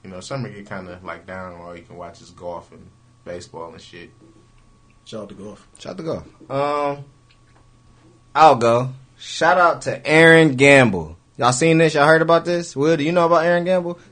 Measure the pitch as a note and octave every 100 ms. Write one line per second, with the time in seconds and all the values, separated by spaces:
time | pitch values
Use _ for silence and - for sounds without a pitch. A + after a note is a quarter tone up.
0 | F#2+ F#2 - C#3 G#2+ G2+ G2 G2 F#2 F2+
1 | F2+ E2+ F#2 F#2 F#2 F2 F2 F2 E2+ F2
2 | E2+ - F2 F2 F2 E2+ - E2 F2 _
3 | _ _ F2 F2 - E2 E2 F2 - F2
4 | E2+ _ D#2+ _ _ _ _ _ _ _
5 | - A2 G2+ F#2+ G#2 G2+ _ - - F#3
6 | D#3+ G#2 - _ - C3+ C#3+ D3 C#3+ C#3+
7 | C#3+ _ _ _ _ _ _ _ _ _
8 | _ _ _ C#3+ D#3 B2 A#2 A#2+ C3 -
9 | - _ - - E3 F3+ F3 C3 C3+ G#2
10 | - D#3 E3 E3 D#3+ B2+ C#3 C#3 A#2+ F#2
11 | D#2+ E2+ _ - B2 B2+ E3 E3 D#3+ D3+
12 | D3 D#3+ E3 E3 E3 F3 E3+ C3+ D3+ E3
13 | D3 F3 E3 E3+ E3 F3 F3 F#3 E3+ E3+
14 | -